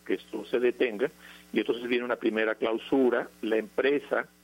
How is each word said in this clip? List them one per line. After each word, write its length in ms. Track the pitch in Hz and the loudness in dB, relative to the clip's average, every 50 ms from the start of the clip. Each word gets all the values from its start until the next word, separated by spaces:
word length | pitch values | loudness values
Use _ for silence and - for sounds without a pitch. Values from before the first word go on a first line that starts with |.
| _ | _
que 80 | - 98 | -4 -4
esto 320 | 90 - - - - - | -4 -4 -8 -10 -10 -6
se 120 | - - 120 | -4 -2 2
detenga, 520 | 123 123 117 - 123 123 107 101 123 156 - - - - - - - - - | 2 2 2 2 0 -2 0 -2 -4 -4 -4 -8 -20 -20 -20 -20 -16 -4 -2
y 60 | - | -2
entonces 280 | 107 - 120 117 123 120 | 0 0 -2 -4 -2 -2
viene 180 | 123 120 123 | -2 -2 0
una 100 | 123 120 | -2 -4
primera 380 | - - 117 107 110 110 110 110 | -2 0 0 0 2 0 0 0
clausura. 760 | - 131 113 113 113 - - 147 135 131 123 117 120 - - - - - | -2 -2 -2 -2 -2 -2 0 2 4 4 4 4 2 0 -4 -8 -8 -4
La 160 | 110 110 110 | 0 0 0
empresa 720 | 107 101 - - 127 135 143 139 - - - 117 131 - _ _ | 0 -2 -2 0 2 2 2 2 0 -2 -2 -4 -4 -4 _ _